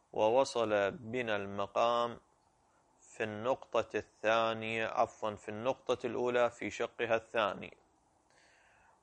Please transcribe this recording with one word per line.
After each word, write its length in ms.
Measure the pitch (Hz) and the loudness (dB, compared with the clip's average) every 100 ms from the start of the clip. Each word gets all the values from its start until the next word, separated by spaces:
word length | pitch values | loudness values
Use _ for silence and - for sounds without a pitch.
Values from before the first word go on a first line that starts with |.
| _ | _
ووصل 760 | - 107 123 135 120 110 104 98 | 2 4 4 2 0 2 2 2
بنا 440 | 90 110 127 117 104 | -2 -6 -6 -2 -2
المقام 840 | 98 101 98 120 117 120 120 113 _ _ _ _ _ _ _ _ | -4 -6 -4 2 2 4 0 -4 _ _ _ _ _ _ _ _
في 240 | - - | -20 -8
النقطة 640 | 110 107 117 135 - 113 104 107 | -6 -4 -2 -4 0 -2 0 -4
الثانية، 920 | - _ 107 117 113 113 110 113 110 | -6 _ 2 2 2 -2 -4 -2 -2
عفوًا، 480 | - 113 - 110 104 | 2 0 0 -6 -6
في 140 | - | -8
النقطة 560 | 107 120 131 - 123 123 | -4 -4 -4 -2 -2 -2
الأولى 440 | 110 123 123 120 | -2 0 2 2
في 200 | - 107 | 0 -8
شقها 460 | - 117 - 117 113 | -4 -6 -4 0 0
الثاني، 600 | - 120 101 90 87 - _ _ _ _ _ _ _ _ _ _ _ _ | 0 0 0 -2 -10 -18 _ _ _ _ _ _ _ _ _ _ _ _